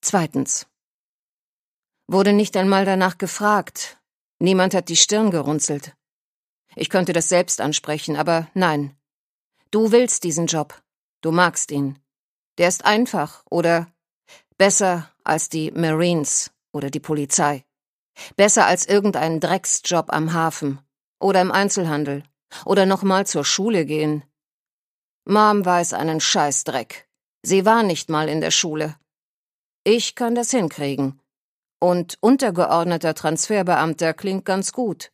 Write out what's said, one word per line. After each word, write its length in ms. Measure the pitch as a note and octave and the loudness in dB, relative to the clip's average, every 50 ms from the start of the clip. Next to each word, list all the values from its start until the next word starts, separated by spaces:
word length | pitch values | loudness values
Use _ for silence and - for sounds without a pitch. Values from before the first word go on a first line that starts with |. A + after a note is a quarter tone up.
Zweitens. 640 | - - - F#3+ E3 D3+ - C#3 C3+ - - - - _ _ _ _ _ _ _ _ _ _ _ _ _ _ _ _ _ _ _ _ _ _ _ _ _ _ _ _ | -4 0 0 0 -2 -2 -4 -6 -6 -4 -6 -8 -8 _ _ _ _ _ _ _ _ _ _ _ _ _ _ _ _ _ _ _ _ _ _ _ _ _ _ _ _
Wurde 260 | - E3 G3 G3 G3+ G3+ | 0 2 2 4 4 4
nicht 220 | G3+ G#3 G3+ - | 4 2 2 0
einmal 300 | G3 F#3 F#3+ G3 F#3+ G3 | 0 2 4 4 2 2
danach 320 | F#3+ F#3+ F#3 F3+ F#3 F3 | 2 2 2 2 0 0
gefragt. 800 | _ G3 - - - G#3 G#3 G#3 G3+ - - _ - - - - _ _ _ _ _ _ _ _ _ | _ -8 -8 -6 -2 0 2 2 0 0 -4 _ -14 -14 -14 -14 _ _ _ _ _ _ _ _ _
Niemand 340 | E3 F3+ F#3+ F#3 F#3 F#3+ F#3+ | 0 2 4 4 2 2 0
hat 160 | F#3 F3 - | -2 -2 0
die 60 | E3 | 2
Stirn 360 | D#3+ - - G#3 G#3+ A3 G#3 | 2 2 2 2 2 2 2
gerunzelt. 640 | F3 E3 C3+ C#3 D3+ D3+ - - D3+ C#3+ - - _ _ _ _ _ _ _ _ _ _ _ _ _ _ _ _ - | 0 0 -2 -2 -2 -2 -2 -4 -6 -8 -8 -14 _ _ _ _ _ _ _ _ _ _ _ _ _ _ _ _ -10
Ich 140 | - D#3+ - | -8 -8 -2
könnte 220 | - F#3+ F3+ E3+ | 0 0 0 2
das 180 | - E3+ D#3 - | 0 -2 0 2
selbst 300 | F#3 F3 F3+ F3 - - | 2 2 2 0 -2 -4
ansprechen, 560 | - C#3+ D3+ - - - D3+ D#3 - - D3+ | -2 -2 -2 -4 -4 -6 -6 -6 -4 -6 -4
aber 320 | C#3+ D3+ E3 E3 E3 E3 - _ | -2 0 0 0 0 -2 -4 _
nein. 420 | F#3+ F#3 E3+ D#3 D3 C#3+ C#3+ C#3 _ _ _ _ _ _ _ _ _ _ _ _ _ _ _ | 0 2 2 2 0 -4 -6 -10 _ _ _ _ _ _ _ _ _ _ _ _ _ _ _
Du 200 | - G#3+ A3 A3 | 0 2 2 4
willst 320 | G#3+ A#3+ B3 A#3 - - - | 4 4 4 4 -2 -2 -2
diesen 220 | F3 D3 D#3+ E3+ | -2 -2 -2 -2
Job. 360 | E3 - D#3+ D3+ _ - - _ _ _ _ _ _ _ _ | -2 -2 -4 -4 _ -10 -20 _ _ _ _ _ _ _ _
Du 100 | - D#3+ | -4 0
magst 400 | E3 F3 F3+ E3+ E3+ - - - | 2 4 2 2 2 -4 -8 -6
ihn. 280 | D#3 C#3+ C#3 C3+ C#3 _ _ _ _ _ _ _ _ _ _ _ _ | -4 -4 -4 -4 -6 _ _ _ _ _ _ _ _ _ _ _ _
Der 120 | - E3+ F3+ | 0 2 2
ist 160 | F#3 - - | 2 0 0
einfach 580 | E3+ G#3 G#3+ B3 - - F#3 D3 D3+ - - _ _ | 2 2 2 0 -2 -2 -4 -4 -6 -8 -20 _ _
oder 420 | - E3+ E3 E3 E3+ E3 E3+ - _ _ _ _ _ _ _ _ - - _ _ _ | -2 0 2 2 2 0 -2 -6 _ _ _ _ _ _ _ _ -20 -20 _ _ _
besser 540 | _ F#3+ G3+ G3 - G#3 F#3 F3+ E3+ D#3+ - _ _ _ | _ 2 4 4 2 0 0 0 -2 -6 -12 _ _ _
als 260 | - D3+ D#3 - - | -2 -2 -2 -2 -6
die 220 | - D#3+ D#3 D#3 | -6 -6 -6 -6
Marines 800 | - D#3+ E3+ D#3+ D#3 D#3 F3 F3 F3 D#3+ D3 - - - - - _ _ _ _ | -4 -2 -2 0 0 0 0 0 0 0 -2 -2 -4 -4 -4 -6 _ _ _ _
oder 180 | _ D3+ C#3 F3+ | _ -8 -8 -6
die 100 | D3 D3+ | -8 -8
Polizei. 680 | - - D#3 D3 C#3+ C3+ - - E3 D3+ D3 C3 _ _ _ _ _ _ _ _ _ _ _ - - - _ | -6 -4 -4 -4 -2 -2 0 0 2 0 0 -4 _ _ _ _ _ _ _ _ _ _ _ -20 -20 -12 _
Besser 300 | - G3 G#3 - A#3 F#3 | 4 4 4 6 4 4
als 200 | - F3+ F3+ - | 4 4 0 0
irgendein 540 | - G3 G#3 G3 G#3 F3 D3 D3+ D#3+ E3 D#3 | 2 2 2 2 2 0 0 -2 -2 -2 -2
Drecksjob 720 | F3 D#3+ E3+ F#3+ - - - - - - F3+ E3 D#3+ - - | -2 -2 -2 -2 -2 -4 -4 -4 -4 -2 -2 -2 -2 0 -2
am 200 | D3+ D#3+ D#3+ E3 | -2 -2 -2 0
Hafen 460 | E3+ E3 D#3+ D#3 - D#3 C#3+ C#3 C#3 _ _ _ _ _ _ _ _ | 0 -2 -2 -2 -4 -6 -6 -6 -6 _ _ _ _ _ _ _ _
oder 220 | - G3 F#3+ F#3+ | -2 2 2 4
im 100 | F3+ F#3 | 2 2
Einzelhandel 720 | - F#3 G3+ G3+ - G3+ F3+ D#3+ D3+ D3 D3+ C#3+ C#3+ C#3+ D3 _ _ _ _ _ - - - | 2 0 0 0 0 -2 -2 -2 -2 -2 -2 -4 -6 -8 -10 _ _ _ _ _ -20 -16 -2
oder 200 | - G3 G3+ F#3+ | 0 2 4 4
nochmal 420 | F#3+ G3 F#3 G3 G3 F#3+ F#3+ G3+ | 4 2 0 2 2 2 2 0
zur 180 | - - D#3+ C#3+ | -2 -4 -4 -2
Schule 400 | - - - F#3+ A3+ A3+ F#3 D#3 | -2 -2 -2 -2 0 0 0 0
gehen. 380 | C#3+ D3+ D3+ D3+ D3+ D3+ D3+ D3 _ _ _ _ _ _ _ _ _ _ _ _ _ _ _ _ _ _ _ _ | -2 -2 -2 -2 -2 -2 -4 -8 _ _ _ _ _ _ _ _ _ _ _ _ _ _ _ _ _ _ _ _
Mom 400 | - G3 G#3 G#3+ G#3+ G#3 G#3 F#3+ | 0 2 4 4 4 4 2 2
weiß 280 | F3+ F3+ F3 E3+ - - | 2 0 0 0 -2 -4
einen 260 | F#2 C#3 D#3+ D#3+ D#3+ | -4 -4 -4 -2 -2
Scheißdreck. 880 | D#3 - - G3 D3+ D3 C3+ - - - - C3 A2+ _ - - - _ _ _ _ _ _ _ - | -2 0 0 0 0 0 0 -4 -4 -4 -6 -6 -8 _ -16 -20 -20 _ _ _ _ _ _ _ -4
Sie 220 | - F3+ F#3+ F#3 | 0 0 2 4
war 180 | G#3+ A3 A#3 A3 | 4 4 4 2
nicht 260 | G3 E3 - - - | 0 -2 -4 -4 -4
mal 200 | D#3 D3+ D#3 D#3 | -2 -2 -2 -2
in 120 | D3 D#3+ | -2 -2
der 100 | D#3 D#3+ | -2 0
Schule. 440 | D#3+ - - E3+ D3+ D#3 D3+ D#3 D3+ _ _ _ _ _ _ _ _ _ _ _ _ _ _ _ _ _ _ | 0 0 -2 -2 -4 -6 -6 -6 -8 _ _ _ _ _ _ _ _ _ _ _ _ _ _ _ _ _ _
Ich 320 | - A3 A#3+ A3 - - | 2 2 2 2 -4 -6
kann 200 | - B3 A#3 A#3+ | -4 -2 -2 -2
das 160 | A#3+ A#3+ A3+ | -2 -2 0
hinkriegen. 680 | - B3+ F#3+ D#3 - - D3+ C#3 C#3 B2+ C#3 C3+ C#3 _ _ _ _ _ _ _ _ _ _ _ _ _ | 0 0 0 -2 -4 -4 -4 -4 -2 -2 -2 -4 -4 _ _ _ _ _ _ _ _ _ _ _ _ _
Und 380 | - F3+ F3+ F3 E3+ F3 - _ | 0 2 2 0 -2 -6 -8 _
untergeordneter 920 | - A3 C4 C4+ C#4 A3 F3 E3+ F3 - - E3+ E3 F3+ F3 D#3+ - D#3+ D#3 | 2 4 4 4 2 -2 0 0 0 2 2 0 2 0 -2 0 -2 -2 -4
Transferbeamter 1000 | - - D#3+ D#3+ D#3+ - - A3 G#3 F#3 F3 F3 C3 D3+ E3 D#3 - E3+ E3 D#3+ | -2 -2 -4 -2 -2 -2 -2 0 0 2 2 2 2 2 0 -2 -2 -2 -2 -2
klingt 320 | - - G3 F#3+ F#3+ F3 | -4 -6 -4 -4 -4 -2
ganz 260 | - F#3+ F#3+ F#3+ - | -2 -2 -2 -2 -4
gut. 400 | - - B3+ A3 E3 _ - - | -4 -4 -4 -4 -4 _ -12 -20